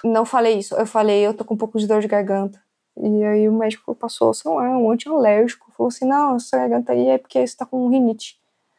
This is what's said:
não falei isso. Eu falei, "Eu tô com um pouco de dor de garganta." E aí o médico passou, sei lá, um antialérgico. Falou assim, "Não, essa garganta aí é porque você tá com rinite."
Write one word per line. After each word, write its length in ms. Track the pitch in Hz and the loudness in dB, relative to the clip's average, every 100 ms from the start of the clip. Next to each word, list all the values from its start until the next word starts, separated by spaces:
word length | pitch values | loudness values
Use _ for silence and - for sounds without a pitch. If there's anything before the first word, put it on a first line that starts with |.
não 220 | 226 220 233 | -2 0 0
falei 300 | 254 233 214 | 0 2 0
isso. 160 | 196 - | -2 -4
Eu 100 | 220 | -2
falei, 400 | 220 214 202 208 | 0 2 2 2
"Eu 80 | |
tô 120 | 208 214 | -2 -6
com 80 | |
um 40 | 214 | -4
pouco 220 | 220 220 | -4 -4
de 80 | 214 | 0
dor 140 | 214 | 0
de 60 | 214 | 0
garganta." 540 | 208 202 196 196 196 _ _ _ - | -2 0 -2 -4 -8 _ _ _ -6
E 260 | 214 214 | -2 0
aí 240 | 208 214 214 | 2 2 2
o 40 | |
médico 420 | 220 220 220 - 240 | 2 -2 -4 -10 -10
passou, 380 | 233 - 226 | -10 0 0
sei 180 | 226 311 | 0 -2
lá, 120 | 311 254 254 | -2 0 0
um 140 | 226 | 0
antialérgico. 800 | 233 285 311 226 208 233 - _ _ | 0 -2 0 2 4 2 -2 _ _
Falou 120 | 247 | -4
assim, 180 | 240 262 | -2 0
"Não, 300 | 277 294 247 | 0 0 -2
essa 220 | - 262 | -2 -2
garganta 340 | 247 233 240 | 0 -2 0
aí 160 | 247 254 | 0 2
é 100 | 262 | 0
porque 280 | - 262 254 | 0 -2 -2
você 100 | - | -4
tá 100 | 254 | -8
com 240 | 254 247 | -2 2
rinite." 480 | 262 240 220 - - _ _ _ | 2 2 0 -10 -20 _ _ _